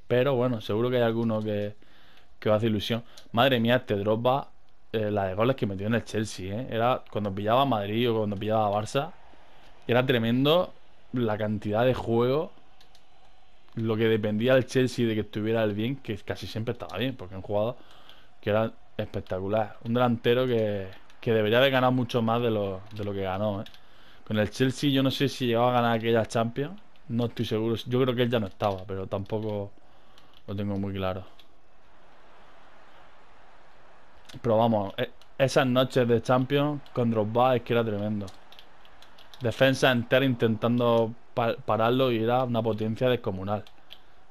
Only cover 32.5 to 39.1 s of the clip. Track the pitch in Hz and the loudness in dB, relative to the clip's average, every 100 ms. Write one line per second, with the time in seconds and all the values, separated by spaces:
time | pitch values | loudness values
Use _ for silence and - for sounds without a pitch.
32.5 | - - - - - - - - - - | -16 -16 -16 -16 -16 -16 -16 -16 -16 -16
33.5 | - - - - - - - - 120 120 | -16 -16 -16 -16 -16 -16 -16 -14 -4 2
34.5 | 110 117 107 98 - 123 - - - 135 | 6 6 4 2 -2 -4 -6 -10 0 2
35.5 | 160 131 127 131 135 120 117 - 127 131 | 4 4 4 4 4 4 4 4 2 4
36.5 | 143 147 143 - - 117 110 104 117 127 | 2 2 0 -4 0 2 2 2 4 6
37.5 | 127 - 117 113 101 104 104 95 - - | 4 2 2 2 0 -2 -4 -6 -10 -16
38.5 | - - - - - - | -16 -16 -16 -16 -16 -16